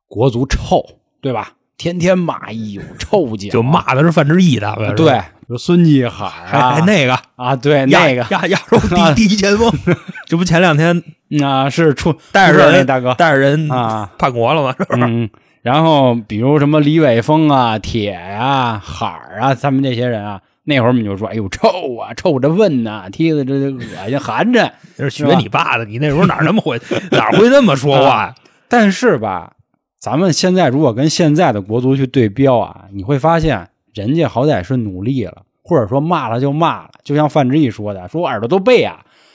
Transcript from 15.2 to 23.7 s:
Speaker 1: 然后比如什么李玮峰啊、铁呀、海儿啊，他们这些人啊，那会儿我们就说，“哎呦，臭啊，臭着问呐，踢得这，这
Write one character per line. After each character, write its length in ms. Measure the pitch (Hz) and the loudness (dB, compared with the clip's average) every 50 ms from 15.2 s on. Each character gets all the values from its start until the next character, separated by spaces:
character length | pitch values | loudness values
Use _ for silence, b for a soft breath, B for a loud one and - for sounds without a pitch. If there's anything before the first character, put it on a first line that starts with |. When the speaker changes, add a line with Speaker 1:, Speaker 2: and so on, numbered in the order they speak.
| 113 104 b b b b b b | -4 -6 b b b b b b
Speaker 1:
然 200 | - 117 135 151 | -4 0 0 2
后 320 | 165 165 151 143 135 123 117 120 107 | 4 4 4 4 4 2 2 -2 -4
比 120 | - 107 104 | -6 -4 -2
如 200 | 120 135 151 147 | 0 2 2 2
什 80 | 143 | 2
么 140 | 143 156 151 | 2 2 2
李 180 | 147 147 156 165 | 2 2 2 4
玮 220 | 156 131 113 117 | 4 4 2 2
峰 260 | 113 151 151 156 156 | 2 2 2 2 2
啊、 320 | 147 139 131 123 113 110 107 | 2 2 2 2 0 -2 -4
铁 320 | - - - 113 104 101 | -6 -6 -6 -4 -4 -6
呀、 680 | 92 85 87 95 101 107 123 139 139 135 123 117 110 101 90 | -8 -10 -12 -12 -8 -6 -4 -2 -2 -2 -2 -2 -4 -6 -10
海 240 | - - - 113 | -12 -10 -8 -8
儿 320 | 98 82 78 60 - 92 104 | -8 -8 -10 -18 -14 -8 -4
啊， 160 | 123 139 131 | -2 -2 -2
他 160 | - - 143 | -2 -2 -2
们 100 | 131 135 | 0 0
这 140 | 139 135 123 | 0 -2 -2
些 100 | 117 123 | -2 -2
人 160 | 123 117 104 | -4 -4 -4
啊， 200 | 104 104 101 95 _ _ _ _ - | -6 -8 -10 -12 _ _ _ _ -6
那 120 | 151 147 131 | -2 0 0
会 40 | 113 | 2
儿 40 | 123 | 2
我 40 | 127 | 2
们 120 | 120 110 | 0 0
就 100 | 101 98 | -4 -6
说 100 | 92 110 - | -6 -6 -6
，“哎 40 | 104 | -6
呦， 120 | 113 101 | -6 -6
臭 480 | 92 - - - 214 180 185 160 135 120 | -6 -6 -2 0 0 0 -2 -6 -8 -10
啊， 180 | 110 104 107 117 | -10 -12 -14 -10
臭 220 | - - 180 143 | -4 -2 -2 0
着 120 | 127 131 151 | 0 0 0
问 340 | 165 208 214 185 139 123 113 | 2 2 2 2 2 -2 -4
呐， 240 | 110 107 104 92 92 | -4 -8 -10 -14 -12
踢 220 | - - 160 165 | -6 -2 -2 0
得 140 | 156 147 131 | 0 -2 -2
这， 120 | 131 139 | -2 -2
这 140 | 139 139 139 | -2 -4 -4